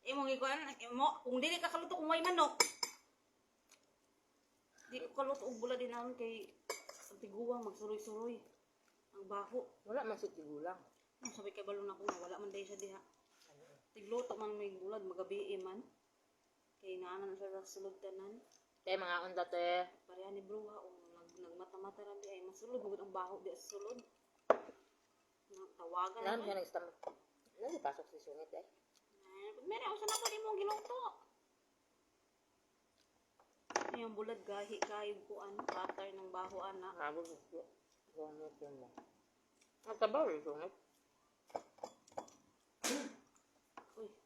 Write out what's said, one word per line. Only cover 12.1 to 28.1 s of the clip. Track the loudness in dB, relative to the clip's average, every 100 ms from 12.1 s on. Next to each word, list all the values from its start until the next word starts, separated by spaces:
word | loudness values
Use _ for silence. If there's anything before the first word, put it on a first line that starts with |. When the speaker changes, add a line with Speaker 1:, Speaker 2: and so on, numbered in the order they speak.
| -2
Speaker 1:
wala | -6 -6
man | -4 -6
day |
siya | -6 -8
diha. | -8 -10 -16 _ _ -20 -20 -20 -20 -20 _
Tigluto | -16 -2 0 0 -2
man | -2 -2
may | -4 -4
bulad, | -4 -2
magabi | -4 -4 -2 -2 0 -2
man. | -2 -6 -10 _ _ _ _ _ _ _ _ _
Kay | -6 -4
naanan | -4 -4 -4 -4
siya | -4
sa | -6 -6
sulod | -8 -8 -6
tanan. | -8 -8 -8 -12 -16 -20 _ _ 0
Speaker 2:
Kay | 0
mga | 4 2 2
onda, | 0 2
te. | 4 6 6 4 -4 -16
Speaker 1:
Pareha | -10 -8
ni | -8 -6
Bruha, | -6 -6 -10
o | -14 -16 -20 -20
nag-, | -20 -14
nagmata-mata | -12 -12 -12 -8 -10 -8 -10
rin | -10
di | -8
ay | -8 -10
masulod, | -10 -4 -2
magod | -2 -4
ang | -4
baho | -4 -4 -4
di | -6
sa | -8 -8 -6
sulod. | -6 -8 -10 _ _ _ _ 6 6 -16 -20 _ _ _ _ _ _
Tawagan | -16 -16 -10 -2 2 2 2 2
Speaker 2:
Alam | 2
Speaker 1:
mo. |
Speaker 2:
siya | 2 0
nag-stamp. | 0 -2 -4 -8 -10 -10 _ _ _ -6
Ano, | -2 0
pasok | 0 -2 -10